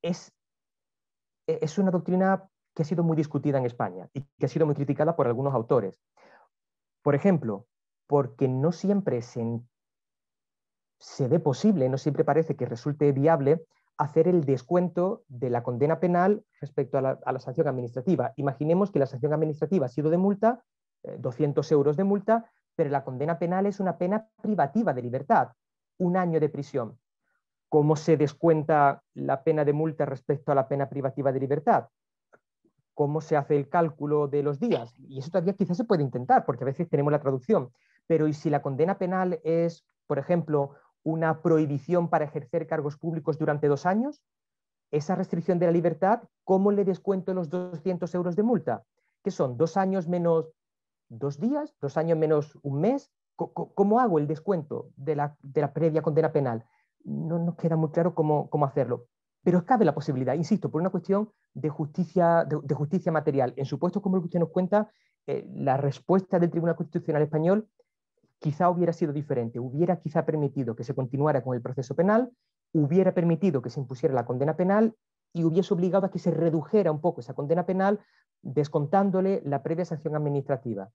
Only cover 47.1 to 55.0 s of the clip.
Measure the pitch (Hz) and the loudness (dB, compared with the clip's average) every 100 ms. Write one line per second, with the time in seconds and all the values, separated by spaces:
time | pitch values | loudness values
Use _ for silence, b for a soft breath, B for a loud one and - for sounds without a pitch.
47.1 | 190 180 185 165 180 180 165 190 180 175 | -4 -2 -4 -4 -6 -6 -6 -4 -4 -4
48.1 | 180 180 170 220 220 147 110 _ _ _ | -4 -2 0 2 0 0 -6 _ _ _
49.1 | _ 196 190 143 120 160 196 190 190 165 | _ -8 -2 -2 0 0 2 0 0 -2
50.1 | 175 170 165 156 _ _ _ _ _ _ | 0 2 0 0 _ _ _ _ _ _
51.1 | 113 139 143 214 294 294 _ 139 160 165 | -8 -8 -4 -2 -2 -6 _ -6 -4 0
52.1 | 160 156 151 147 - 143 139 190 277 - | 0 2 0 -2 -10 -6 0 0 0 -6
53.1 | _ _ - 170 - - - 196 226 247 | _ _ -10 -8 -8 -10 0 2 4 4
54.1 | 160 147 151 - 185 151 - - - | 2 0 -4 -2 -4 -4 -10 -10 -12